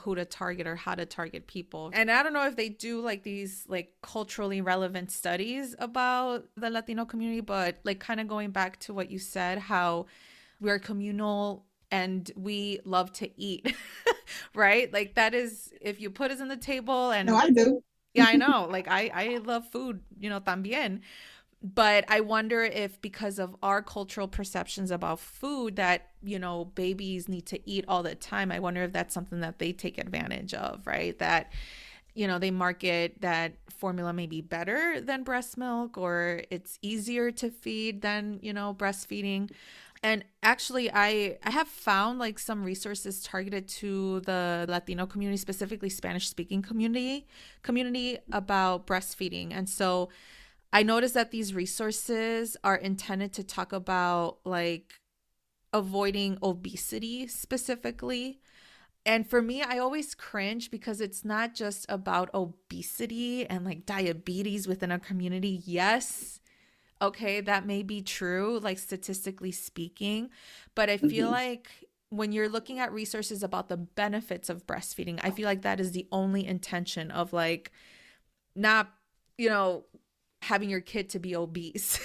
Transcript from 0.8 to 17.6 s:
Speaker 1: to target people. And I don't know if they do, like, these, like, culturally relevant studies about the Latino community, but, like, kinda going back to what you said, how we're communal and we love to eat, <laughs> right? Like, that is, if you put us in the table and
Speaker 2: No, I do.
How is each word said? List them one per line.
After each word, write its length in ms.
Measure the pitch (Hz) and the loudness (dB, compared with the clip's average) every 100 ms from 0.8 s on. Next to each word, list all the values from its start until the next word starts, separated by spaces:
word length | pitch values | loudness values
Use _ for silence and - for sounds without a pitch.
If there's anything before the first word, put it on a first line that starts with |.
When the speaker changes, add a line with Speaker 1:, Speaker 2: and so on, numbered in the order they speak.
| - 180 | -4 -4
Speaker 1:
to 100 | 170 | -4
target 420 | - 165 160 - | -6 -8 -8 -12
people. 440 | 185 170 156 160 | -10 -10 -10 -4
And 180 | 202 220 | 0 4
I 100 | 240 | 6
don't 120 | 302 | 4
know 120 | 294 277 | 4 0
if 120 | 247 | 0
they 100 | 220 | -4
do, 300 | 208 226 233 | -4 -6 -4
like, 240 | 233 196 | -4 -4
these, 420 | 196 202 196 190 - | -6 -8 -8 -10 -6
like, 260 | 185 175 _ | -6 -6 _
culturally 580 | - 220 208 - 202 196 | -10 -6 -6 -4 -2 0
relevant 500 | 185 185 185 185 185 | 2 2 2 -2 -6
studies 600 | - 180 175 214 254 269 240 | -4 -2 0 0 -4 -6 -6
about 680 | 247 247 247 254 254 240 - - | -4 0 2 2 2 -2 -6 -6
the 140 | 226 | -4
Latino 360 | 226 226 220 233 | -2 -2 -4 -2
community, 340 | 226 226 226 | -2 -2 -2
but, 400 | 220 196 180 175 208 | -2 0 0 0 -2
like, 180 | 190 | -4
kinda 220 | - 220 214 | -2 -4 -2
going 260 | 214 208 | -2 -2
back 280 | 196 185 185 | 0 0 -2
to 120 | - | -8
what 160 | 196 185 | -6 -4
you 60 | 190 | -6
said, 420 | 190 190 180 190 | -6 -2 0 -2
how 480 | 196 196 175 170 175 - - - - - | 0 2 4 2 -4 -12 -20 -20 -20 -6
we're 180 | 208 202 | 0 0
communal 880 | 196 202 202 208 214 202 208 196 _ _ - | 0 -4 -2 -2 0 0 0 -4 _ _ -4
and 400 | 196 185 185 180 - | -2 0 -2 -4 -8
we 420 | 190 208 202 196 185 | -6 -4 -4 -6 0
love 280 | 185 180 | 2 2
to 160 | 190 214 - | -2 -10 -6
eat, 340 | 202 180 - - - - - 466 | -6 -4 -4 -4 -8 -2 2 2
<laughs> 400 | - - - 208 | 0 -14 -8 6
right? 360 | 202 220 254 | 8 8 6
Like, 220 | 202 202 233 | 0 0 4
that 180 | 220 240 | 4 4
is, 380 | 240 220 - - | 0 -4 -16 -8
if 200 | - 202 | -6 -6
you 80 | 208 | -6
put 200 | 196 277 | -2 -2
us 80 | 269 | -2
in 80 | 269 | -6
the 80 | 269 | -6
table 540 | 269 262 233 254 247 | -2 -2 2 2 4
and 180 | 214 196 | 4 6
Speaker 2:
No, 60 | 220 | 8
I 120 | - | 10
do. 340 | 240 | 10